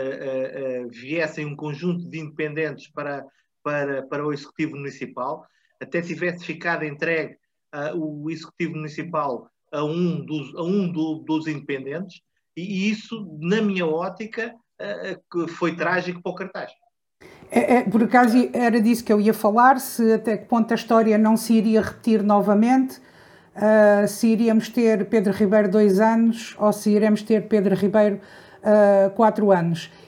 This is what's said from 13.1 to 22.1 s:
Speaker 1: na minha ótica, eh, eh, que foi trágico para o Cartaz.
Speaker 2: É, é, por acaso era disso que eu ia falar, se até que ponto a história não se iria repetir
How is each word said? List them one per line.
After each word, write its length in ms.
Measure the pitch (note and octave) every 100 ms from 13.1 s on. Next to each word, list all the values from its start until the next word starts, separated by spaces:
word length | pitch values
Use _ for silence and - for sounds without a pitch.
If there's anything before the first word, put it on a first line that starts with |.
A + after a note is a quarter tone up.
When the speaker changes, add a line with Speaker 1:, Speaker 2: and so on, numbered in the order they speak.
| A3+ F#3+ D3+
Speaker 1:
na 220 | E3 G#3+
minha 240 | G#3+ F#3 E3+
ótica, 680 | D#3 F3+ F3+ A3 A3+ A#3 - _ _
eh, 340 | G3 G3+ F#3+
eh, 80 | F3 _
que 160 | F3 E3
foi 280 | - E3+ F3
trágico 460 | E3 F3+ F3 F3
para 100 | F#3
o 40 | F3
Cartaz. 360 | F#3+ F#3 C#3 - _ _ _ _ - - -
Speaker 2:
É, 260 | A#3 A#3 B3+
é, 60 |
por 200 | A3+ A3
acaso 340 | A3+ B3 B3 A#3+ A#3+
era 280 | A#3 A#3+ A3+
disso 220 | A3 A#3
que 80 | -
eu 80 | G#3
ia 140 | G#3
falar, 460 | A3 G#3+ A3 B3 C4+
se 340 | - - A3+
até 240 | A3 A3 G#3
que 80 | -
ponto 260 | A#3 A3
a 40 | A3+
história 420 | - A3+ A3 G#3+
não 180 | G#3+ A3+
se 180 | -
iria 280 | A3+ G#3+ A3
repetir 420 | G3+ - -